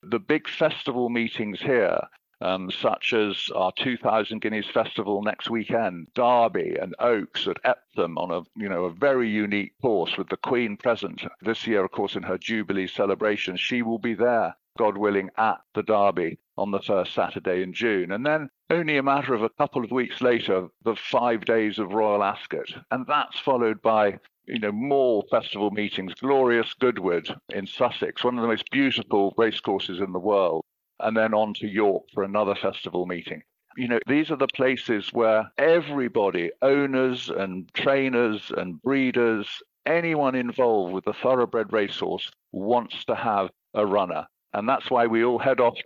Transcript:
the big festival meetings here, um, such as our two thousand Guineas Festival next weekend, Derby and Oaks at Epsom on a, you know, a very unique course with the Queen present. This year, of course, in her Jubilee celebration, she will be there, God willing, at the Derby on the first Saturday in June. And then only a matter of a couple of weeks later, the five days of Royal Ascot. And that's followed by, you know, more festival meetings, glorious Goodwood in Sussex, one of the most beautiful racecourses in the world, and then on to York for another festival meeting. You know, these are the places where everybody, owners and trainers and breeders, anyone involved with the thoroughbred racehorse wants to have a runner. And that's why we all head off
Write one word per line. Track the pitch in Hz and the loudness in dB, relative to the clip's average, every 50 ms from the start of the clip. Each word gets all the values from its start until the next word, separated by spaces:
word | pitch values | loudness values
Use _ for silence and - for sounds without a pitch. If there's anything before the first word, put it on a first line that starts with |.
the | - 92 113 | -6 -4 -4
big | 110 95 - 151 156 - | -4 2 0 0 0 0
festival | - - - 165 156 160 - - 147 120 123 123 117 | -6 -2 0 0 0 0 -2 -6 -4 -2 -2 -2 0
meetings | 120 117 117 117 - - 113 104 98 - | 0 -2 -2 -2 -4 -6 -6 -6 -6 -6
here, | 131 127 131 120 101 85 - 50 - - _ _ _ _ _ _ | -2 2 2 4 4 4 2 0 -4 -6 _ _ _ _ _ _
um, | - 92 95 92 92 92 | -2 -2 -2 -2 -4 -8
such | 95 - - 117 101 - - - | -6 -2 0 -2 -2 0 -2 0
as | 127 113 107 104 95 - - - - | 0 2 0 0 -2 -4 -6 -4 -2
our | 101 95 92 - | 0 0 0 0
two | - - 127 120 | -2 -2 -2 -4
thousand | 113 - 107 107 110 104 - 110 107 | 0 0 2 2 2 0 -2 -6 -4
Guineas | - 110 107 107 101 - - | -4 -2 -2 -2 -6 0 0
Festival | 117 113 - - - 101 101 104 98 | 0 0 0 -4 -6 -2 -2 -2 0
next | 104 107 - - - - | 0 -2 -4 -4 -6 -4
weekend, | 117 113 101 - - 113 113 98 90 85 80 - _ | -4 -4 -2 -2 -2 0 0 -2 -4 -6 -14 -8 _
Derby | - 123 120 123 120 117 113 92 95 80 80 82 - | 2 4 4 6 6 4 4 2 0 -2 -2 -4 -4
and | - 92 82 - | -6 -6 -6 -2
Oaks | 113 123 120 104 92 - - - - | 2 2 2 2 0 -4 -6 -4 -4
at | 98 85 - - | -4 -4 -2 0
Epsom | 123 127 - _ _ _ - 90 85 82 | 0 0 0 _ _ _ -2 -2 -2 -2
on | 80 82 90 | -6 -4 -4
a, | 85 90 80 _ _ | -4 -6 -6 _ _
you | - 104 101 | -8 -6 -4
know, | 95 87 90 | -2 -2 -2
a | 90 82 | -4 -2
very | 87 139 143 135 127 120 110 | 0 2 2 2 2 0 0
unique | 107 107 107 101 101 101 98 - _ _ | 0 0 0 0 0 -2 -2 -4 _ _
course | - 127 110 92 82 - - | 0 2 2 2 0 -2 -4
with | - 92 - | -6 -4 -6
the | 95 | -6
Queen | - - - 131 120 120 110 104 | -6 -2 -2 0 0 0 -2 -6
present. | - - 127 113 104 101 90 80 - - 87 - _ | -2 0 0 0 0 -4 -8 -8 -10 -12 -14 -14 _
This | - 107 110 - - | -4 -4 -4 -4 -2
year, | 117 113 101 92 | 0 0 0 0
of | 95 | 0
course, | - - 101 98 - | -2 -4 -4 -4 -4
in | 101 90 | -6 -4
her | 92 92 | -4 -6
Jubilee | 95 - - 113 110 101 87 98 95 95 | -4 -4 -4 -4 -4 -2 -2 -2 -2 -2
celebration, | 87 - - 104 98 98 87 107 107 104 101 - - 92 | -4 -2 0 0 0 0 2 2 0 0 0 -2 -4 -4
she | 87 - - 127 123 | -4 -4 -2 -2 -2
will | 117 113 117 110 | -2 -2 -4 -2
be | 107 120 110 | -2 -4 0
there, | 90 117 123 120 113 98 85 - _ _ _ _ | 2 2 2 4 2 0 -2 -4 _ _ _ _
God | - 117 104 98 | 0 0 0 2
willing, | 98 104 104 101 98 98 92 - | 2 0 2 2 2 -2 -2 -2
at | - 113 107 87 - _ _ _ | 0 2 2 0 -2 _ _ _
the | 107 98 | -6 0
Derby | - 107 104 101 101 90 90 85 76 - - _ _ _ | 2 4 4 4 4 4 2 -2 -2 -4 -8 _ _ _
on | - 101 101 | -6 -4 -2
the | 98 95 | -2 -4
first | - - 104 95 90 - - | 0 0 0 0 0 0 0
Saturday | - 92 85 - 98 - 95 90 90 | -2 -2 -2 -4 -6 -2 -2 0 0
in | 92 92 87 | -2 -4 -4
June. | - 117 117 104 95 90 87 98 | -2 0 2 2 2 0 -2 -4
And | 107 131 | -2 0
then | 147 151 156 147 135 _ _ _ _ | 0 0 0 -2 -6 _ _ _ _
only | 160 170 170 156 151 | 0 0 2 2 0
a | 139 131 | 2 2
matter | 139 139 143 135 131 127 | 2 2 2 2 0 0
of | 107 110 | 0 0
a | 110 | -2
couple | - - 147 143 - 135 117 | 0 -2 -2 -2 0 -4 -4
of | 104 | 0
weeks | 120 127 123 - - - | 0 -2 -2 -2 -4 0
later, | 127 123 120 117 - - 98 92 92 85 _ _ _ | 2 4 4 4 2 2 0 0 0 -4 _ _ _
the | 117 107 | -2 -2
five | - - - - 127 120 123 117 110 92 | -2 -4 0 0 2 4 2 0 0 2
days | - 113 113 110 107 98 | 2 2 4 2 0 -2
of | 110 107 90 | -2 -4 -2
Royal | 98 110 110 107 104 104 101 | 0 2 2 4 4 2 2
Ascot. | 98 98 - - - - - - - - - - _ | 0 -2 -4 -8 -8 -8 -8 -8 -10 -14 -16 -6 _
And | - 127 123 | -6 -6 -2
that's | - 147 147 131 - - - | 0 0 0 0 -2 -8 -4
followed | - 147 131 123 120 110 110 104 | 0 2 2 4 2 2 0 2
by, | - 113 110 110 107 101 92 - _ _ _ _ _ | 2 4 4 6 4 4 2 -2 _ _ _ _ _
you | - 120 117 | -8 -6 -4
know, | 107 104 | -2 -2
more | 104 107 123 143 143 139 135 123 113 101 - - | -2 -4 -2 2 2 4 4 4 2 2 0 2
festival | - 113 110 - - 104 101 104 | 0 0 0 -2 -4 -2 -2 -2
meetings, | 101 104 104 98 - - 95 92 87 | 0 -2 -4 -4 -4 -6 -8 -8 -10
glorious | - - 135 139 135 131 123 120 117 113 - - _ | -6 0 2 4 4 4 4 4 2 0 -2 -2 _
Goodwood | 135 123 117 107 92 92 87 85 82 - - - _ - | 0 0 0 0 -2 0 0 0 -2 -6 -12 -12 _ -10
in | - 101 98 | -8 -8 -8
Sussex, | 95 - - 127 120 - - - - - - - | -8 -2 -2 -2 -2 0 -2 -6 -6 -4 -2 -2
one | 123 123 | -2 0
of | 120 | 0
the | 113 | 0
most | 117 110 101 - - | 0 -2 -2 -4 -4
beautiful | - 139 139 135 120 - 110 - 117 101 98 98 - | 0 0 2 2 0 -2 -2 0 2 2 2 2 2
racecourses | - 113 110 104 - - - 101 95 - - 92 85 | 2 2 2 2 -2 -4 -2 -2 -2 -4 -6 -4 -6
in | 101 95 | -6 -4
the | 90 92 | -4 -4
world, | 87 104 101 98 95 85 80 80 - _ _ _ _ _ _ _ | 0 2 2 4 2 2 0 -2 -4 _ _ _ _ _ _ _
and | - 113 110 | -4 0 2
then | 110 110 110 110 | 2 2 2 2
on | 107 110 104 101 | 2 0 0 -2
to | - 113 | -6 -8
York | 107 95 107 107 101 95 - - _ _ | -2 0 4 4 4 4 2 -4 _ _
for | 107 98 | -4 -4
another | 98 98 107 104 98 101 | 0 2 2 2 2 0
festival | - - 98 95 - - 92 82 90 90 | 0 -2 -4 -4 -4 -12 -6 -4 -4 -4
meeting. | 90 90 85 - - 82 80 - _ _ _ _ _ _ | -2 -6 -8 -8 -10 -12 -12 -14 _ _ _ _ _ _
You | - 127 | -8 -4
know, | 120 120 113 - | 0 0 -2 0
these | - 135 147 156 151 | 2 2 2 2 0
are | 160 | 0
the | 131 139 | 0 0
places | 127 - - 131 131 131 120 - - 117 104 98 - - | -2 0 0 0 2 2 0 -2 -2 -2 -2 -2 -4 0
where | 117 113 110 107 110 110 107 _ | 2 4 4 4 2 2 -2 _
everybody, | - 139 160 165 175 151 147 143 139 127 117 - 113 101 98 90 90 85 87 - _ | 2 4 4 4 4 2 -2 -4 -4 -4 0 0 2 2 2 0 0 -4 -4 -2 _
owners | 127 135 139 143 143 139 131 131 131 127 123 123 - - | 2 4 4 4 2 2 2 2 2 0 0 -4 -6 -6
and | - - 98 95 92 92 87 - _ | -4 -4 -4 -4 -6 -10 -10 -8 _
trainers | - - 143 135 139 135 135 127 120 120 113 107 104 - - 101 | 0 2 2 2 2 2 2 2 2 2 2 0 -4 -6 -6 -6
and | 98 87 92 82 76 | -6 -4 -6 -8 -6
breeders, | - 127 139 135 131 127 117 123 120 113 113 104 101 - - - - _ _ _ _ | -2 0 2 2 2 2 2 2 2 2 2 0 -4 -8 -12 -16 -16 _ _ _ _
anyone | 143 156 170 170 165 160 151 143 131 127 | 0 0 0 0 0 0 0 0 0 0
involved | 127 123 120 113 - 127 117 113 104 92 87 92 | 0 -2 -2 0 2 4 4 4 2 2 0 -4
with | 95 - | -4 -4
the | 110 104 | -4 -6
thoroughbred | - - 127 131 127 120 - - 117 110 98 | -2 0 2 2 2 2 0 0 -2 -2 0
racehorse | 110 107 101 98 - - - 87 90 95 - - - _ _ _ | 0 0 0 0 -2 -6 -4 -4 -4 -6 -8 -12 -14 _ _ _
wants | - 98 95 107 120 120 117 - - - - | -8 -6 0 2 2 2 2 -2 -12 -10 -4
to | - 117 | -4 -2
have | 98 104 117 104 101 95 90 - _ _ _ - | -2 0 0 0 0 0 -2 -6 _ _ _ -2
a | 104 107 | 0 0
runner. | 101 95 104 95 87 82 76 80 - _ _ _ _ - | 2 2 2 2 0 -2 -6 -6 -10 _ _ _ _ -6
And | 101 104 | -4 0
that's | 120 135 117 - - | 0 0 -2 0 0
why | 131 120 117 | 2 2 2
we | 117 113 113 117 | 4 4 2 2
all | 123 123 | 2 2
head | 113 117 135 131 117 | 2 2 0 2 4
off | 123 117 117 - - | 2 2 2 -2 -6